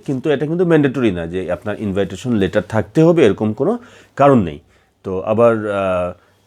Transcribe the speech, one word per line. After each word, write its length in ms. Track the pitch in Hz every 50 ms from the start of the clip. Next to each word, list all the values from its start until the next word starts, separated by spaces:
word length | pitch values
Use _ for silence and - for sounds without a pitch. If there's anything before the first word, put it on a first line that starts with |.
| -
কিন্তু 240 | - 139 127 120 160
এটা 160 | 147 127 151
কিন্তু 200 | 147 165 175 185
ম্যান্ডেটরি 460 | 170 165 151 143 139 120 135 123 107
না 160 | 90 87 82
যে 240 | 82 87 92 92 80
আপনার 280 | 90 - - 107 101 -
ইনভাইটেশন 520 | 110 101 92 98 101 87 98 92 - 127
লেটার 320 | 120 104 95 87 - 104 95 -
থাকতে 340 | 110 110 104 - - 160 160
হবে, 220 | 170 175 165 139
এরকম 280 | 104 95 - 110 107 107
কোনো 240 | - 135 185 233 240 - - - - - _ -
কারণ 280 | - 139 143 139 120 95
নেই। 160 | 80 73 71 - _ _ _ _ _ _ _ -
তো 180 | 101 92 92
আবার, 500 | - - 110 110 117 120 113 110 107 104
আহ, 420 | 101 98 98 95 92 90 90 87 90 _ _ _ _ _ _